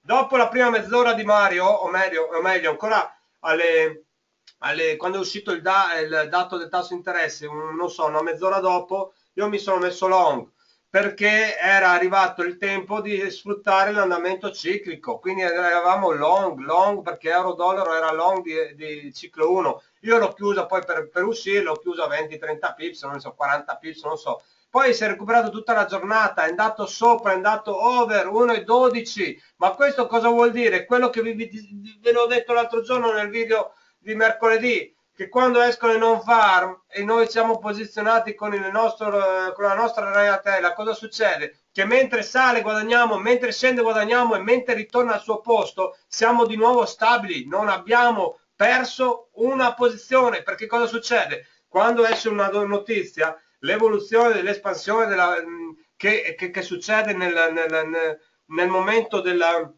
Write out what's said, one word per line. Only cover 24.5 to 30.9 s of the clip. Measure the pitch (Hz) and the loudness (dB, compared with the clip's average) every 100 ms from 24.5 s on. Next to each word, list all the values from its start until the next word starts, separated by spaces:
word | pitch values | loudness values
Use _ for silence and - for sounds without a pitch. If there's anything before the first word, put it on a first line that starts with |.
| _ _ | _ _
Poi | 254 269 | 0 2
si | 233 | 2
è | 214 | -2
recuperato | 202 202 233 214 | -4 0 2 2
tutta | 214 214 | -6 -2
la | 220 196 | 0 0
giornata, | 196 190 220 208 - | -4 -2 0 0 0
è | 160 | -2
andato | 180 214 220 | 0 -2 -2
sopra, | 190 - 233 233 220 | -10 0 4 4 2
è | |
andato | 190 202 214 214 | 0 0 -2 -4
over | 190 233 247 233 208 180 | 0 2 2 2 0 0
uno | 214 240 | 2 2
e | 226 | 2
dodici. | 190 247 254 240 233 208 170 - _ _ | 2 4 4 2 -6 -6 -6 -6 _ _
Ma | 180 | 0
questo | 185 285 277 247 | 2 0 2 0
cosa | 233 233 | 2 2
vuol | 233 233 | 4 4
dire? | 226 233 - | 4 0 0
Quello | - | 0